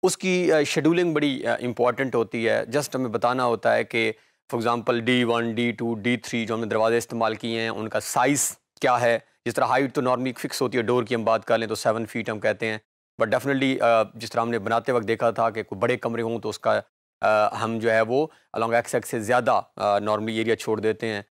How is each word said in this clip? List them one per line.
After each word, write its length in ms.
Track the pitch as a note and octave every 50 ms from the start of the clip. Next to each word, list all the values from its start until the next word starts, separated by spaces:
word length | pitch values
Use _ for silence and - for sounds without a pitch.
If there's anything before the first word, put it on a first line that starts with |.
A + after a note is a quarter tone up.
| -
उसकी, 480 | F#3 F3+ - - F#3 F3+ F3+ F3+ D#3+
अ, 120 | D#3+ D#3 D3
शेड्यूलिंग 520 | C#3+ - E3 C#3 D3+ E3+ F3 F3 F3 D#3
बड़ी, 280 | D3+ D3 D3 C3+ B2+ -
अ, 140 | A#2 A2+
इंपॉर्टेंट 580 | - - B2 A2+ - A#2+ B2 A#2+ - C3+ C3 -
होती 300 | A#2+ A2+ - - A#2+ A2+
है। 220 | A2+ A2 A2 A2+
Just 300 | A#2 A2+ C#3+ C#3+ - -
हमें 160 | C3 C3 A#2+ G#2
बताना 300 | - - A#2+ B2 C3 B2+
होता 300 | B2 A#2 G#2+ - A#2 A2+
है 120 | A2+ A2+
कि, 300 | - - A#2 A2+ A2+ G#2+ _ _ _ _ _ _ _
for 140 | - A#2+ A2
example, 360 | A#2 A#2 A#2 G#2 B2+ B2+ A#2
डी 240 | A2+ A#2 B2 B2 B2
वन, 300 | A#2 A#2 A#2 A#2 A#2 A2+
डी 180 | A2 A#2+ A#2+ A2+
टू, 220 | - A#2 A#2 A#2
डी 220 | G#2+ G2 A#2+ B2
थ्री, 300 | A2+ - - - A#2+ A2+
जो 80 | G#2 A#2
हमने 120 | A2 A#2
दरवाजे 320 | G#2+ G#2+ A2 A2 A2+ A#2 A#2
इस्तेमाल 380 | A2+ - B2 A#2 A2+ A2 A2
किए 240 | A2 - A#2 A2+ A2+
हैं, 100 | A2+ A2+
उनका 300 | A2+ G#2 G#2+ A2 - A2
साइज़ 560 | - - - C#3 B2+ C3+ D3 C3+ - - - _ _ _ _ -
क्या 160 | - C3 B2
है। 300 | A#2+ B2 A#2+ A#2 A2+ - _ _ _ _
जिस 80 | B2 A#2
तरह 120 | - C3
हाइट 260 | A2+ B2+ B2+ C#3 C3+ A#2
तो 100 | D3+ B2+
normally 360 | B2+ B2+ A#2+ B2+ C3 B2 -
फिक्स 240 | - C#3+ - - C#3
होती 140 | A#2+ G2+
है, 60 | B2+ A2+
डोर 220 | G#2 B2 B2 B2
की 100 | A2 B2
हम 100 | A#2 A2
बात 200 | G#2+ A2 A2 -
कर 140 | - A#2+ A2
लें 100 | A2+ G#2+
तो 60 | A2
सेवन 320 | - - A#2+ A2 A2 A2+
फीट 240 | G#2+ - A#2+ G#2+ B2
हम 80 | A2 G#2+
कहते 280 | - A2+ G#2 - A#2+
हैं। 140 | A2+ A2 A2 _ _ _ _ _ _ _ -
But 120 | A#2 A2 G2+
definitely, 500 | B2+ B2 C#3 C#3 C3+ C3+ C3+ C3 A#2+ -
अ, 280 | A#2 A#2 A2+ A2 - -
जिस 140 | A2+ A2+ A#2
तरह 120 | - A#2+ A#2
हमने 160 | A#2 A#2 A2+
बनाते 340 | G2 A2+ A2+ A#2 A#2 - B2+
वक्त 140 | A#2+ A2
देखा 260 | G2+ A2+ G#2+ C3 A#2 G#2
था 180 | - A#2 A2+
कि 120 | G#2 A2 G#2
कोई 160 | _ - G2
बड़े 180 | A2 A#2 B2+
कमरे 260 | A#2+ - A#2+ A#2 A#2 A#2
हों 180 | A2+ A#2 A2+
तो 80 | - A2
उसका, 340 | G#2 - - A#2 G#2+ G#2+ - _ _ _ _ _ _ _ -
अ, 320 | G#2+ G#2+ G#2+ G#2+ G#2 -
हम 260 | G2+ A2+ A2 A2+ A2+
जो 100 | G#2+ A#2
है 120 | A2 A2 A2+
वो 300 | A2 B2 C3+ D#3 D#3+ - _ _ _ - -
along 160 | A2+ A2+ A2+
एक्स 200 | A#2 A#2 - -
एक्सिस 280 | B2 A2 - - A#2+ G#2+
ज़्यादा, 500 | G2+ B2 B2 A#2+ A#2+ A#2+ G2 - _ _ -
अ, 200 | G#2 G#2 G2+ G2+
normally 320 | G2+ G#2+ G#2+ G#2 G#2+ A2
एरिया 240 | A2 A2 A2+ A2+ A2+
छोड़ 260 | G#2+ - - A2 G#2+
देते 260 | G#2 A2 A2 G#2 -
हैं। 180 | A2+ G#2+ G2+ G2+ _ _